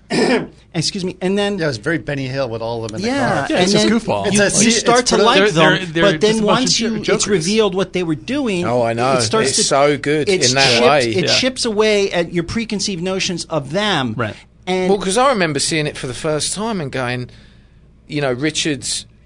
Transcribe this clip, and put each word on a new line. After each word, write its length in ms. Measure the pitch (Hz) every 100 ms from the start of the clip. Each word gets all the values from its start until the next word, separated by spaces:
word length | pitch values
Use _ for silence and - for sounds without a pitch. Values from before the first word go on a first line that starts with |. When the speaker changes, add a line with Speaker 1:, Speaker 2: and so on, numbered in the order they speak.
| -
Speaker 1:
<clears throat> 640 | - - 240 - - _
Excuse 300 | 175 151 202
me. 140 | 180 -
And 180 | 185 202
then 200 | 202 202
Speaker 2:
Yeah, 80 | 160
it 20 |
was 100 | 120
very 180 | 123 165
Benny 300 | - 139 135
Hill 200 | 135 131
with 140 | 113
all 240 | 113 117 113
of 60 |
them 40 | 110
in 60 |
the 60 | 208
Speaker 1:
Yeah, 180 | 277 247 -
Speaker 2:
car. 80 | -
Speaker 3:
Yeah, 60 | 320
Speaker 1:
and 60 | -
Speaker 3:
it's 80 |
just 160 | 208 208
Speaker 1:
then 100 | 226
Speaker 3:
goofball. 280 | - 104 202
Speaker 2:
It's 80 | 202
Speaker 1:
you, 40 |
Speaker 2:
a 40 | 202
Speaker 1:
you 260 | - 226
Speaker 2:
se-, 80 | 233
Speaker 1:
start 200 | - 240
Speaker 2:
it's 80 | 247
Speaker 1:
to 80 | 220
Speaker 2:
produ- 80 | 214
Speaker 1:
like 120 | 262
Speaker 3:
They're, 120 | 214
Speaker 1:
them, 260 | 160 160 -
Speaker 3:
they're, 60 | 185
they're 180 | 160 196
Speaker 1:
but 80 | 156
then 100 | 214
Speaker 3:
just 80 | 220
a 20 | 208
bunch 140 | 214
Speaker 1:
once 100 | 254 -
Speaker 3:
of 40 |
Speaker 1:
you, 100 | 226
Speaker 3:
jo-, 40 | 220
Speaker 1:
it's 120 | - 208 196
Speaker 3:
jokers. 20 |
Speaker 1:
revealed 480 | 196 156 214 214 185
what 160 | 190
they 120 | 185
were 120 | 175 147
doing, 480 | - 277 262 185 175
Speaker 4:
Oh, 180 | 123
I 100 | 117
know. 220 | 117 123 135
Speaker 1:
it 60 |
starts 260 | 113 220 131
Speaker 4:
It's 80 | -
Speaker 1:
to, 60 | 208
Speaker 4:
so 320 | 139 143 147
good 320 | 143 151 143
Speaker 1:
it's 180 | 185 131
Speaker 4:
in 40 | 131
that 140 | 135
Speaker 1:
chipped, 160 | 120 139
Speaker 4:
way. 240 | 147 120
Speaker 1:
it 120 | 113 139
Speaker 3:
Yeah. 100 | 120
Speaker 1:
chips 300 | 254 262 240
away 440 | 208 220 208 196
at 180 | 180 170
your 120 | 175 165
preconceived 580 | 226 220 208 202 185
notions 400 | 185 190 180 175 -
of 280 | 160 135
them. 400 | 165 214 175 127 107
Speaker 3:
Right. 200 | 110 101 - - -
Speaker 1:
And 240 | 185 185
Speaker 4:
Well, 80 | 202
'cause 200 | 185 196
I 100 | 262
remember 320 | 233 170 143
seeing 280 | - 160 151
it 100 | -
for 100 | 139
the 60 |
first 400 | 117 160 151 -
time 260 | - 220 208
and 100 | 165
going, 400 | 131 123 123 120 - - - - - - - -
you 140 | 147
know, 100 | 143
Richard's, 760 | 123 151 151 165 139 - - - -